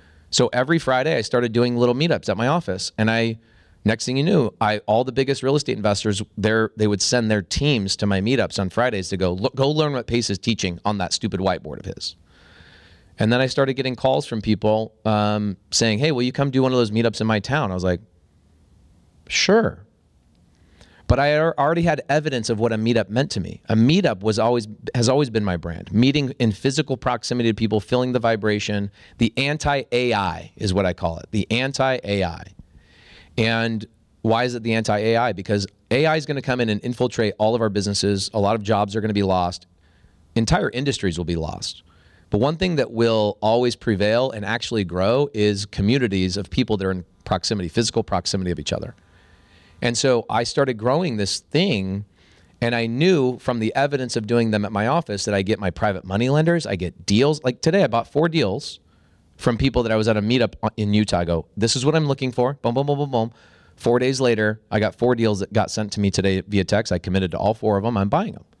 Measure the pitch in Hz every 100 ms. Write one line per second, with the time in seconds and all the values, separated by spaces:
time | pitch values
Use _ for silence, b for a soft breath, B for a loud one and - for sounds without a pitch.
0 | b b b - 123 123 131 165 - 127
1 | 147 143 107 123 120 113 123 120 123 123
2 | 165 107 - 98 123 170 127 92 - -
3 | 110 113 113 113 b b b b 104 113
4 | - 131 160 185 113 - 107 104 - 110
5 | 131 123 135 135 131 147 - 110 104 101
6 | 107 98 104 - 104 110 110 - 107 101
7 | - 123 110 107 85 - 143 123 98 -
8 | 104 98 107 131 92 - 92 - 123 101
9 | 90 92 90 92 101 131 139 151 151 131
10 | 113 120 113 98 - 107 92 85 - 101
11 | 87 - 107 90 95 90 76 67 - -
12 | - - _ b b b b b b b
13 | b - 110 123 131 143 135 131 131 120
14 | 131 139 - 110 110 101 107 110 110 -
15 | 110 107 104 107 104 92 _ - 113 104
16 | 151 131 123 127 139 131 131 127 110 110
17 | 113 - 110 107 - 147 110 92 90 87
18 | - _ _ _ _ _ _ _ _ _
19 | _ _ - - - 220 160 - - _
20 | _ _ _ _ _ b b b b b
21 | - 123 143 151 160 156 147 170 170 147
22 | - 147 151 127 110 110 117 110 113 113
23 | 98 113 143 104 85 - - 110 120 180
24 | 170 95 107 107 113 120 110 104 110 123
25 | 117 135 135 110 101 87 85 82 - 104
26 | 131 147 131 - 117 101 135 139 - 131
27 | 127 120 - 123 117 104 113 107 - 123
28 | 127 123 113 110 107 104 - 104 101 B
29 | B - 117 - 139 151 147 139 - 120
30 | 123 107 92 82 80 - 104 92 92 85
31 | 87 82 - 107 - 117 135 139 131 127
32 | 101 101 87 82 82 - - b b b
33 | b b b - 110 113 113 110 107 _
34 | _ _ 110 113 127 120 113 113 110 104
35 | 110 113 120 92 95 101 95 - _ 127
36 | 156 160 143 139 131 123 113 104 120 120
37 | 127 - 107 - 107 117 110 101 98 98
38 | 101 98 - 107 101 113 104 101 104 107
39 | 107 101 95 92 87 - - _ b b
40 | b b _ 117 113 180 151 127 139 120
41 | 98 82 82 85 78 50 - - _ b
42 | b b b 104 135 160 185 151 120 113
43 | 117 110 104 - 107 120 123 - 120 95
44 | 104 117 131 113 101 113 - 113 90 90
45 | 98 127 143 110 104 101 101 - 101 139
46 | 117 95 92 95 92 - 117 104 95 92
47 | - _ - 92 - 104 85 - 110 113
48 | - 92 - 98 90 80 - - - -
49 | b b b b b b b b 123 120
50 | 135 120 - 110 120 - 135 110 117 151
51 | 175 110 98 - - 151 190 107 95 98
52 | 104 b b b b b 117 117 113 120
53 | 175 165 127 120 - 120 110 135 143 143
54 | 123 117 107 120 113 107 104 101 110 160
55 | - 101 - 101 98 101 95 - 110 92
56 | 92 98 123 147 160 170 107 95 87 -
57 | - 104 143 147 127 123 160 196 143 113
58 | - 143 165 160 104 113 - - b b
59 | b b b _ 127 113 135 123 113 110
60 | 110 107 107 127 110 - 107 - 104 104
61 | 107 90 85 85 - - 110 131 135 156
62 | 147 131 127 120 123 143 117 120 143 143
63 | 143 123 113 b b b b _ 117 123
64 | 127 131 123 107 107 110 _ 107 104 -
65 | 120 117 110 101 98 107 98 - 104 -
66 | 98 95 95 95 101 101 87 104 - 90
67 | - 95 90 - 101 113 107 101 110 110
68 | 101 160 208 - - _